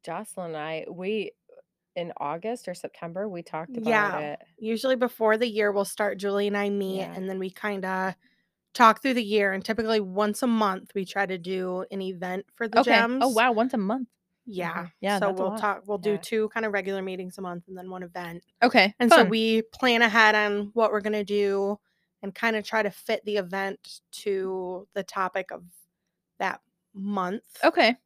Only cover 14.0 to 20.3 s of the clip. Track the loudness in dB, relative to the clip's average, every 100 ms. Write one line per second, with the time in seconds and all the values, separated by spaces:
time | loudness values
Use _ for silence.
14 | -6 _ _ _ -12 -8 -6 -6 -10 _
15 | 0 2 2 0 -2 0 -2 -2 -4 -2
16 | 0 -2 -2 -2 0 -2 -2 -2 -2 -4
17 | -6 -8 -10 -10 -10 -10 -12 -14 -12 -12
18 | -12 -10 -10 -12 _ _ 4 6 6 4
19 | 8 8 8 4 2 2 0 -2 2 4
20 | 6 6 6